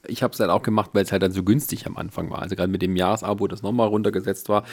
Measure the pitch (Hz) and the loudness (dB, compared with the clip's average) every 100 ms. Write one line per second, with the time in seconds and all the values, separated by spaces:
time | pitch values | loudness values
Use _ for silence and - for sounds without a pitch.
0 | - - 127 - 98 95 - 107 104 101 | -10 -2 -2 0 2 2 2 0 2 0
1 | 95 98 92 95 92 131 - - - - | 2 2 2 2 2 2 2 -6 -8 -8
2 | - - 85 - 92 92 90 95 90 90 | -8 -6 -6 -6 -6 -2 0 0 0 2
3 | 90 107 110 101 101 90 117 123 110 107 | 2 0 -2 -2 -2 -4 -4 0 2 2
4 | 104 98 95 95 - 104 - | 2 0 -2 -4 0 0 0